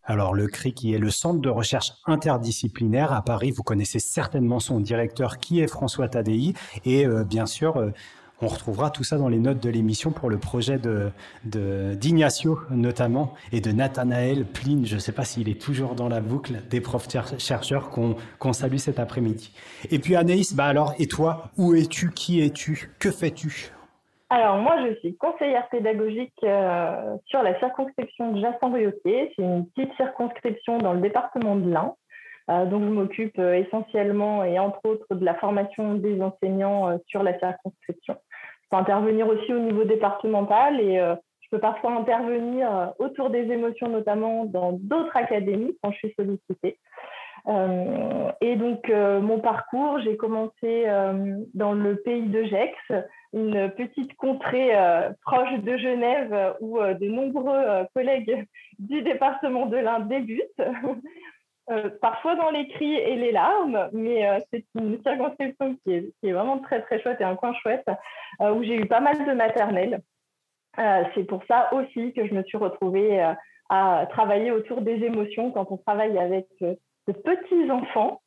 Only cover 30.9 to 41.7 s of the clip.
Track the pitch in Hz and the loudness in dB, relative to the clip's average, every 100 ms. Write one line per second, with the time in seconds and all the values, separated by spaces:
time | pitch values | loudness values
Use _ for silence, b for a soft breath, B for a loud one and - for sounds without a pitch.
30.9 | 180 196 226 247 262 220 202 180 165 220 | 2 2 0 -2 -2 0 2 2 2 0
31.9 | - _ B B B - 175 185 208 208 | -6 _ B B B -2 0 2 0 0
32.9 | 214 190 202 220 - 180 180 185 - 185 | 0 0 -2 -6 0 2 4 2 -4 -2
33.9 | 214 202 208 208 208 185 175 202 196 220 | 0 2 2 0 0 0 2 0 0 -2
34.9 | 220 - 190 180 170 208 202 202 - 214 | -2 -2 0 0 2 0 0 -2 -4 -2
35.9 | 208 202 202 190 190 190 190 196 202 190 | 0 0 0 -2 -2 -2 0 2 2 0
36.9 | 175 - 202 196 180 180 180 190 - - | -2 -4 0 0 0 -2 -4 -12 -12 -12
37.9 | 170 - - _ B B B _ 190 190 | -12 -8 -10 _ B B B _ 0 2
38.9 | 202 214 220 220 214 214 240 226 214 214 | 2 4 2 2 2 0 0 2 2 4
39.9 | 220 208 202 220 214 202 208 277 285 208 | 4 2 0 0 0 4 6 6 4 4
40.9 | 185 175 170 _ _ - 214 214 | 4 2 0 _ _ -6 0 0